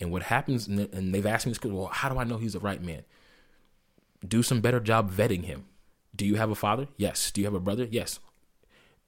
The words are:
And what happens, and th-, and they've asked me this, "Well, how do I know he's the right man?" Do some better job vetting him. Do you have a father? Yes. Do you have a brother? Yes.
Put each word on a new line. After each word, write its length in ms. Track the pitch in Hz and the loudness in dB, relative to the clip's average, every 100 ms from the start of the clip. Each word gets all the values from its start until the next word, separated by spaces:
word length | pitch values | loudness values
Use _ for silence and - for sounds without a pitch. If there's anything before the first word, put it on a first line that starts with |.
And 120 | 87 | -4
what 100 | 90 | -4
happens, 460 | - 120 139 131 104 | 0 0 2 -2 0
and 100 | 101 | 0
th-, 120 | 101 | 0
and 200 | 92 95 | -2 0
they've 140 | 95 101 | 2 2
asked 180 | 113 | 0
me 60 | - | 0
this, 100 | 113 | -2
"Well, 220 | 120 98 92 | -4 -4 -4
how 220 | - 139 | -2 -2
do 100 | 131 | 0
I 40 | |
know 120 | 120 113 | -2 -2
he's 140 | 113 | -4
the 80 | 95 | -4
right 200 | 101 95 | -4 -4
man?" 220 | 87 78 - _ _ - _ _ _ _ _ _ _ _ 92 | -6 -10 -14 _ _ -20 _ _ _ _ _ _ _ _ 0
Do 180 | 113 | 2
some 160 | 120 127 | 4 4
better 180 | 110 123 | 4 2
job 320 | 107 113 104 | 4 4 4
vetting 300 | 95 110 92 | 2 2 2
him. 200 | 85 69 - - _ _ _ | -2 -8 -12 -20 _ _ _
Do 100 | 98 | -2
you 120 | 101 104 | 2 2
have 140 | 110 | 2
a 40 | |
father? 320 | 104 104 113 143 - | 2 0 0 -2 -2
Yes. 360 | 98 - - | -2 0 -2
Do 80 | - | 0
you 60 | 101 | 0
have 60 | |
a 60 | 101 | 0
brother? 280 | 92 104 123 | 0 -2 -2
Yes. 300 | 110 92 - - _ _ _ _ _ _ _ | -2 -4 -8 -14 _ _ _ _ _ _ _